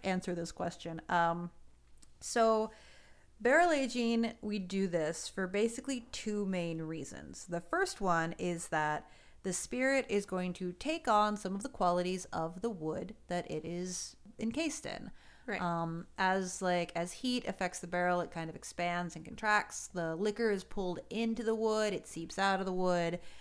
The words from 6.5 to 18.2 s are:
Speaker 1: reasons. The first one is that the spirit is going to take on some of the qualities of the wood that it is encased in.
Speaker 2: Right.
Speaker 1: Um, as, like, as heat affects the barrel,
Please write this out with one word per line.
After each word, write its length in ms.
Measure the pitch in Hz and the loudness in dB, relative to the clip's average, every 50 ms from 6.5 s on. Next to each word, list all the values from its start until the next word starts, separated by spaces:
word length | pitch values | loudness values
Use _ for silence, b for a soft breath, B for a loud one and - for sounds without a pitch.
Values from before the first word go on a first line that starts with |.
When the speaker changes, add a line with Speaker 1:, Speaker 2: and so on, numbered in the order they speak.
| 190 180 170 170 165 160 | 0 0 -2 -2 -2 -4
Speaker 1:
reasons. 640 | 160 156 165 156 - - - 67 76 69 - - - - | -4 -4 -6 -6 -8 -10 -10 -12 -14 -14 -14 -14 -8 -6
The 120 | 175 170 | -6 -6
first 400 | - - 330 359 392 359 - - | -4 -2 0 0 2 0 0 0
one 340 | 202 185 170 165 165 165 - - | 2 4 4 4 2 0 -2 -2
is 300 | 185 180 175 165 - - | -2 -2 -2 -2 -2 0
that 400 | 165 156 151 151 151 147 - B B B B B B B | 0 2 2 2 0 -2 -4 B B B B B B B
the 100 | - 190 | -4 -4
spirit 540 | 185 - - - 240 247 254 269 269 269 - - | -2 -2 -4 -4 0 2 2 4 4 2 2 2
is 160 | 196 208 202 | 0 0 0
going 280 | - 185 185 180 180 175 | 0 -2 -2 -2 -2 -4
to 180 | - 185 180 | -4 -6 -6
take 360 | 175 - - 294 320 330 - 240 | -6 -4 -4 -2 -2 0 2 4
on 280 | 214 208 208 214 208 | 6 6 6 4 2
some 180 | 202 - 185 196 | -2 -2 -4 -4
of 80 | 202 | -4
the 60 | 208 277 | -6 -6
qualities 580 | - - 180 175 175 180 180 185 185 180 - | -2 2 2 4 4 4 2 0 0 -4 -4
of 360 | - - 165 160 165 175 185 | -4 -4 -4 -4 -4 -4 -4
the 80 | 226 233 | -4 -4
wood 440 | 208 165 156 156 156 - - 185 - - - - | -4 -4 -4 -4 -4 -4 -6 -8 -10 -12 -6 -4
that 220 | 180 175 - - | -4 -2 -2 -4
it 140 | 156 156 151 | -6 -6 -6
is 520 | 160 175 175 180 185 180 - - - - - - - - - | -4 -4 -4 -4 -4 -6 -6 -8 -10 -12 -16 -20 -16 -8 -6
encased 480 | 220 226 233 294 330 302 302 - - | -4 -2 -2 0 -2 -2 -2 -6 -8
in. 240 | - - - - - - b b b b b b | -8 -10 -10 -10 -12 -14 b b b b b b
Speaker 2:
Right. 160 | b 202 - | b -4 -2
Speaker 1:
Um, 460 | 185 170 170 165 165 165 165 170 - - - - | -2 0 0 0 -2 -2 -4 -6 -10 -8 -2 0
as, 440 | 190 185 190 190 185 180 - - | 2 2 2 2 0 -2 -4 -2
like, 300 | 190 180 180 175 175 - - | 0 2 2 2 0 0 -2
as 160 | 170 175 175 | -4 -4 -4
heat 360 | - - - 247 247 247 - - | -6 -4 -2 0 0 0 -2 -4
affects 320 | 185 - 185 175 - - | -4 -2 -2 -4 -4 -6
the 80 | - 170 | -6 -4
barrel, 320 | 180 180 180 180 180 175 | 0 0 2 2 2 2